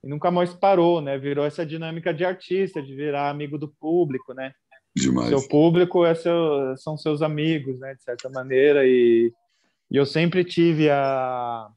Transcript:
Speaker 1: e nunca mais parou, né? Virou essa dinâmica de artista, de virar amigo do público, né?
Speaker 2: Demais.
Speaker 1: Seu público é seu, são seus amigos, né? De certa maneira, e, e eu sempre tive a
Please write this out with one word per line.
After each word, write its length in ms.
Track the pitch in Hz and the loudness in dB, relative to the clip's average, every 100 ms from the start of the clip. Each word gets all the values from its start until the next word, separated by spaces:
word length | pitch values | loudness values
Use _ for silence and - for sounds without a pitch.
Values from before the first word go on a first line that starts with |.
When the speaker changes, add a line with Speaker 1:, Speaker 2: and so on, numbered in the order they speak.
Speaker 1:
e 60 | 135 | -10
nunca 220 | 147 180 | -4 0
mais 240 | 175 175 | 0 0
parou, 460 | 180 196 190 170 170 | 2 2 4 4 2
né? 180 | 139 139 | -2 -6
Virou 260 | 139 143 | -4 -2
essa 200 | 147 147 160 | -2 -4 -8
dinâmica 460 | 160 165 165 175 | -8 -8 -6 -6
de 100 | 156 | -2
artista, 580 | 180 185 - 185 190 170 | -4 -4 -4 -2 -2 -6
de 120 | 135 | -10
virar 340 | 135 151 143 143 | -8 -6 -4 -4
amigo 280 | 147 147 147 | -6 -8 -10
do 100 | 147 | -12
público, 640 | _ 151 170 160 131 - | _ -2 0 0 -4 -10
né? 200 | 127 131 _ _ _ _ | -14 -14 _ _ _ _
Speaker 2:
Demais. 360 | - 131 127 117 | -4 0 0 0
Speaker 1:
Seu 120 | 135 131 | -2 0
público 560 | 147 160 170 175 180 | 4 4 4 2 2
é 100 | 170 | 2
seu, 640 | 165 170 170 160 143 131 131 | 0 -2 0 0 -2 -4 -6
são 200 | - 156 | -10 -6
seus 240 | 156 147 | -4 -2
amigos, 560 | 156 151 156 160 135 127 | -4 -2 -2 -2 -4 -10
né? 160 | 135 | -12
De 80 | 139 | -16
certa 260 | - 120 131 | -12 -12 -10
maneira, 580 | 135 131 131 143 143 131 | -10 -2 4 4 6 4
e, 460 | 127 120 117 117 - _ _ _ _ _ | 6 6 6 2 -2 _ _ _ _ _
e 60 | 131 | 0
eu 80 | |
sempre 400 | 139 156 170 185 | 2 2 0 0
tive 460 | 175 - 170 156 151 | -2 2 2 4 2
a 760 | 143 139 135 127 127 120 117 107 | 4 0 -2 -4 -6 -6 -8 -12